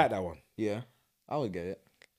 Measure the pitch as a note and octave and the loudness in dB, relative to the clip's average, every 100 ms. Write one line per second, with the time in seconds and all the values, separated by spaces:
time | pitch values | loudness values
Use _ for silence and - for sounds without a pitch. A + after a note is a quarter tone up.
0 | C3+ G2+ F2+ D#2+ _ - G#2 G#2 B2+ _ | 6 4 -2 -6 _ -2 -2 -2 -8 _
1 | _ _ - D3 A#2 F2+ F2+ - _ _ | _ _ -6 -2 -2 -4 -6 -8 _ _
2 | - | -20